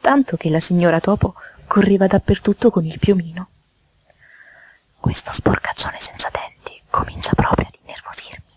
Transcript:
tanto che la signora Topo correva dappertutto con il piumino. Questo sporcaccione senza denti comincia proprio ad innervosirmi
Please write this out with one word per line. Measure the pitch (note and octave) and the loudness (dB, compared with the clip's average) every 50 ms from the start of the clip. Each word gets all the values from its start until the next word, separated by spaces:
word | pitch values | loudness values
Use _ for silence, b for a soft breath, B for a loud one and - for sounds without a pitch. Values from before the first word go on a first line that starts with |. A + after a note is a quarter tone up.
tanto | - A3+ C4+ C#4+ C4+ - - | 4 4 4 4 2 0 -2
che | E3 - E3 | -4 -2 0
la | D#3 D#3+ | 0 0
signora | - - F3+ F3 F3 F3 E3 E3 | 0 0 0 2 4 4 4 2
Topo | - - G3+ G#3 - G3 F#3 B B B B B B | 2 0 0 2 0 -2 -2 B B B B B B
correva | - - G#3 G3 G3 G3 F#3+ G3 | -2 2 2 4 4 4 4 4
dappertutto | F#3+ G3 G3 - - G3+ - - - G3+ - - A#3+ | 4 2 2 2 2 -2 0 0 -2 -2 2 2 2
con | - G3 E3 | 2 2 -2
il | D#3+ - - | -2 -4 -4
piumino. | - - G3+ F#3+ E3+ E3 D#3+ F3 F#3 - _ _ _ _ _ _ _ _ _ _ _ _ b b b b b b b b b b b b b b b _ _ _ | 0 2 2 2 0 -4 -8 -12 -12 -14 _ _ _ _ _ _ _ _ _ _ _ _ b b b b b b b b b b b b b b b _ _ _
Questo | - - E2 - - - | -4 -4 -4 -2 -6 -6
sporcaccione | - - - - - - - - - - - - - - | -8 -2 0 0 -2 -2 -4 -8 -6 -6 -6 -6 -6 -6
senza | - - - - - - | -8 -8 -4 -4 -6 -4
denti | - - - - _ _ _ - - - _ _ | -4 -8 -10 -10 _ _ _ -20 -20 -20 _ _
comincia | - - - - - - - - - | -4 -4 -4 -4 -6 -6 -2 -2 0
proprio | - - - - - - | 0 2 0 2 -2 -2
ad | - - - | -4 -8 -20
innervosirmi | _ - - - - - - - - - - - - _ _ | _ -20 -20 -20 -16 -12 -12 -10 -12 -12 -16 -20 -20 _ _